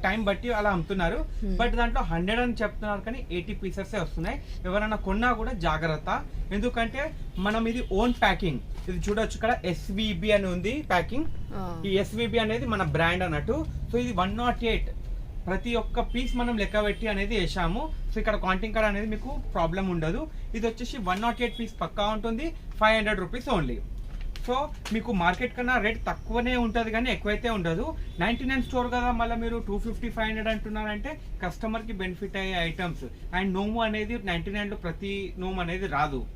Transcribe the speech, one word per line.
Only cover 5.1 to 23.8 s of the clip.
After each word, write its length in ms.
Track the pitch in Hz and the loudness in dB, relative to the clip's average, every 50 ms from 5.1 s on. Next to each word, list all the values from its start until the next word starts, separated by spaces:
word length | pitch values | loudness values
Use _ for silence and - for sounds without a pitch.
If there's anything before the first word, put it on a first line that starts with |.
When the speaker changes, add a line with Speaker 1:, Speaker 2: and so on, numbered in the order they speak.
| 190 208 233 247 240 214 | 2 4 4 4 2 2
Speaker 1:
కూడా 120 | 220 220 220 196 160 | 0 -2 -2 0 2
జాగ్రత్త, 580 | 165 156 156 160 165 156 151 - 185 202 262 269 - - - - - | 2 2 2 2 0 0 0 0 -2 -2 -2 -2 -4 -4 -4 -2 -2
ఎందుకంటే 500 | 185 208 208 247 226 233 233 220 - 262 285 320 311 - - - - 180 185 | 0 0 0 2 2 2 0 0 0 -2 -2 -2 -4 -6 -8 -6 -4 0 2
మనం 220 | 202 214 226 226 226 | 2 2 4 2 2
ఇది 100 | 233 247 247 - 185 190 | 0 0 -2 0 2 4
ఓన్ 140 | 226 247 240 - | 4 4 4 4
ప్యాకింగ్. 380 | - 202 185 160 - 170 139 117 - - - - - - | 4 4 4 2 0 0 0 -2 -4 -6 -6 -6 -4 -4
ఇది 80 | 180 170 160 196 | -4 -2 0 0
చూడొచ్చు, 260 | 208 214 220 214 - | 2 2 0 0 -2
ఇక్కడ 180 | - - 226 247 240 - 185 | 0 2 2 2 2 0 -2
ఎస్విబి 600 | 170 156 - - 196 196 220 214 208 165 175 214 208 202 | -2 -2 -2 -4 -2 0 0 0 0 0 4 4 4 4
అని 100 | 196 185 175 | 4 2 -2
ఉంది 200 | 180 170 208 247 302 294 - 190 | 0 0 -2 -2 -2 0 2 2
ప్యాకింగ్. 340 | 175 170 - - 262 320 - - - - - - 202 | 2 2 2 0 2 2 2 0 0 -4 -4 -4 -4
Speaker 2:
ఆ. 240 | 190 180 170 165 165 | -4 -4 -4 -4 0
Speaker 1:
ఈ 80 | 196 190 190 208 | 2 4 4 2
ఎస్విబి 360 | - 214 220 233 226 196 233 220 | 2 0 -2 0 2 4 2 4
అనేది 200 | 214 220 240 233 | 4 0 0 0
మన 180 | 233 220 196 185 156 139 | 0 0 2 2 2 4
బ్రాండ్ 280 | 156 165 165 175 185 185 175 | 4 4 4 4 2 2 0
అన్నట్టు. 380 | 156 147 143 208 240 302 320 - - - - - | 0 0 0 0 0 0 0 -2 -2 -4 -4 0
So 40 | - 240 | 0 0
ఇది 160 | 247 247 226 175 180 | 2 2 2 0 0
వన్ 120 | 190 202 220 | 0 0 0
నాట్ 220 | 240 247 240 247 240 233 | 2 2 2 2 2 2
ఎయిట్, 180 | 214 - - - - - - - - - - - - - - 175 | 2 2 0 -2 -2 -4 -4 -4 -4 -6 -6 -6 -6 -6 -2 -2
ప్రతి 280 | 185 196 - 240 233 | -2 -2 0 0 0
ఒక్క 240 | 220 220 - - 240 233 - - | 0 0 0 0 0 0 2 0
పీస్ 200 | 240 262 233 247 | 0 0 0 2
మనం 220 | 247 240 240 240 214 | 2 2 2 2 2
లెక్క 280 | 202 - - 214 208 208 | 0 2 2 2 2 2
పెట్టి 180 | 196 - 226 220 | 0 0 0 0
అనేది 280 | 202 190 202 208 233 208 | 0 0 0 2 2 2
వేసాము. 420 | 175 156 - 190 175 165 180 240 302 320 - - - - | 2 2 2 2 2 2 2 0 0 -2 -4 -4 -2 -2
So 60 | - 220 | 0 0
ఇక్కడ 160 | 214 220 208 | 2 2 2
కౌంటింగ్ 400 | - 175 185 185 185 202 220 214 | 2 2 2 2 2 0 0 2
కార్డ్ 140 | 220 214 185 | 4 4 4
అనేది 180 | 196 202 214 220 214 | 2 2 0 -2 -2
మీకు 140 | 214 - 247 285 - - - - | -4 -4 -4 -4 -4 -4 -2 0
ప్రాబ్లం 320 | 196 165 165 170 190 190 190 175 | 2 2 2 2 0 0 2 2
ఉండదు. 320 | 170 156 160 185 254 311 311 - - - - - 226 | 2 2 0 0 -2 -4 -4 -6 -8 -6 -4 -4 0
ఇది 80 | 202 233 | 0 0
వచ్చేసి 260 | 226 - 247 240 - 269 | 0 -2 -6 -6 -4 -4
వన్ 240 | 196 180 180 196 | 0 0 0 2
నాట్ 200 | 220 233 233 240 | 2 0 2 2
ఎయిట్ 180 | 247 226 214 - | -2 -2 -2 -4
పీస్ 220 | 226 214 - - | -6 -6 -4 -4
పక్కా 260 | 175 160 - - 202 208 220 208 | -4 -4 0 0 0 0 0 0
ఉంటుంది, 300 | 208 226 226 220 302 226 226 - - - - - | 0 -2 -2 0 -2 -4 -4 -6 -8 -8 0 6
ఫైవ్ 160 | 214 214 220 220 | 6 6 6 6
హండ్రెడ్ 200 | 214 208 214 190 185 | 4 2 2 0 0
రూపీస్ 240 | 165 - 254 - 294 247 185 | -2 -4 -6 0 2 2 2
only. 200 | 156 123 117 - | 2 2 -2 -4